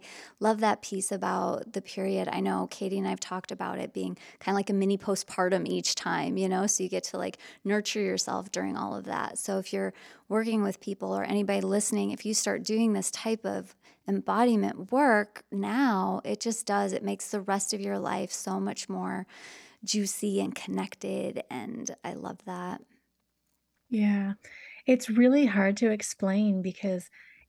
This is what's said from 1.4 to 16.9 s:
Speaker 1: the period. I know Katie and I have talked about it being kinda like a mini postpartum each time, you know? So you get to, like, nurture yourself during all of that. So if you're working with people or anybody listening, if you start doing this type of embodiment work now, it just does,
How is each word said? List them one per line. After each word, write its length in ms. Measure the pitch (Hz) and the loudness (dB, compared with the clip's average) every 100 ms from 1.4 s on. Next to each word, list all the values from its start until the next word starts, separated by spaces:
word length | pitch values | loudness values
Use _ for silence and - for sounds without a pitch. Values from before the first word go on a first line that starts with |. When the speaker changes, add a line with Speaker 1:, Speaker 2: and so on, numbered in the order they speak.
| 180 - - | 0 -2 -4
Speaker 1:
the 80 | 196 | -8
period. 460 | - - 190 190 180 | -6 -4 -2 0 0
I 120 | 185 | 0
know 260 | 190 185 185 | 0 0 -2
Katie 280 | - 196 196 | -4 -2 0
and 100 | 196 | -2
I 40 | |
have 80 | 190 | -2
talked 300 | - 185 - | -4 -8 -8
about 280 | - 185 190 | -8 -6 -6
it 140 | 185 | -6
being 240 | 196 185 180 - - | -4 -6 -6 -14 -8
kinda 160 | - 202 | 0 0
like 140 | 202 | 2
a 40 | |
mini 240 | 196 196 196 | 2 4 2
postpartum 680 | - 190 - - 180 185 175 | 0 -2 -2 0 2 2 0
each 280 | 180 - - | -2 0 -2
time, 420 | 180 170 180 190 | -2 0 0 0
you 120 | 190 | 2
know? 180 | 190 208 | 2 2
So 160 | 196 | 2
you 60 | 185 | 0
get 140 | 185 - | -4 -4
to, 120 | 185 | -4
like, 200 | 185 - - - | -6 -8 -16 -6
nurture 380 | 196 208 208 214 | 0 0 2 0
yourself 500 | 190 185 - 190 190 | 0 0 -2 -2 -4
during 240 | - 190 190 | -4 -4 -4
all 160 | 202 202 | -4 -6
of 100 | 196 | -4
that. 320 | - - - | -4 -4 -4
So 200 | - 190 | -2 -2
if 140 | 190 | -2
you're 200 | 196 190 - - - - | -4 -4 -6 -16 -18 -4
working 340 | 220 226 220 | -2 2 2
with 200 | 202 - | 0 -2
people 360 | - 190 190 196 | -6 -6 -4 -2
or 60 | |
anybody 380 | 196 202 202 196 | 0 0 2 0
listening, 500 | 190 208 - 208 196 | 2 2 2 0 0
if 140 | - 214 | -2 -2
you 80 | |
start 300 | 214 208 190 | 0 0 -2
doing 280 | 185 220 226 | 0 2 2
this 160 | 196 185 | 2 -2
type 360 | - 226 226 196 | -4 -4 -2 -2
of 280 | 202 190 - _ _ - | -4 -8 -16 _ _ -2
embodiment 840 | 196 - 196 247 220 196 - 190 | -2 2 4 6 4 2 -2 -2
work 520 | 262 285 208 202 - - | 4 6 6 2 -6 -8
now, 680 | 202 202 233 269 196 190 190 - | -4 -2 2 4 4 2 0 -2
it 160 | 208 | -2
just 240 | 233 214 - | -2 -2 0
does, 240 | 202 196 | 2 2